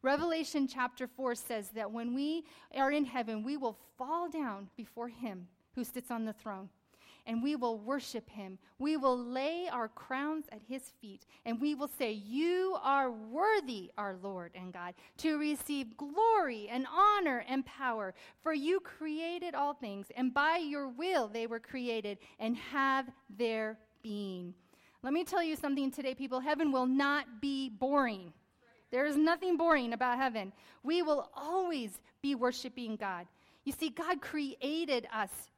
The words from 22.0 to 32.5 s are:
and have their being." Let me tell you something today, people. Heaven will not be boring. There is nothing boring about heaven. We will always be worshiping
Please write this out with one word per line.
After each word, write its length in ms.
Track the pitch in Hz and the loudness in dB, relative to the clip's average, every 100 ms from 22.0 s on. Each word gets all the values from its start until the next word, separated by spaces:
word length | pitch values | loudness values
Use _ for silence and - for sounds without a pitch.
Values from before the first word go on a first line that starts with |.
| 208 196 - - | -4 -8 -12 -6
and 200 | 220 240 | -2 -2
have 540 | - 277 269 269 254 - _ | -2 2 4 2 0 -12 _
their 520 | 202 233 220 220 220 - _ | -2 0 0 -2 -6 -16 _
being." 500 | 220 208 196 185 175 180 _ _ - _ | -8 -6 -6 -6 -10 -14 _ _ -20 _
Let 120 | 254 | -2
me 100 | 311 | 0
tell 180 | 349 381 | 2 0
you 140 | 330 311 | 0 -2
something 340 | 294 277 269 | 0 0 0
today, 240 | 262 269 | -2 -4
people. 280 | 262 269 254 | -4 -4 -2
Heaven 300 | 269 294 311 | 0 2 4
will 140 | 262 254 | 4 4
not 560 | 262 285 294 262 226 | 4 4 2 0 -4
be 280 | 285 269 262 | -2 -2 -4
boring. 640 | 214 262 285 254 196 175 - _ _ _ _ _ | -2 2 4 4 0 -10 -18 _ _ _ _ _
There 140 | 247 294 | 0 2
is 120 | 285 | 6
nothing 400 | 311 349 370 330 | 6 4 2 4
boring 360 | 330 302 240 | 6 6 4
about 240 | 233 247 247 | 0 2 2
heaven. 360 | 262 220 190 - - - | 2 0 -6 -10 -20 -8
We 180 | 262 339 | 0 2
will 280 | 311 294 - | 4 2 0
always 680 | - 294 370 359 302 220 - _ _ | -8 -2 0 0 -2 -4 -8 _ _
be 140 | 277 262 | -2 2
worshiping 640 | 247 | 2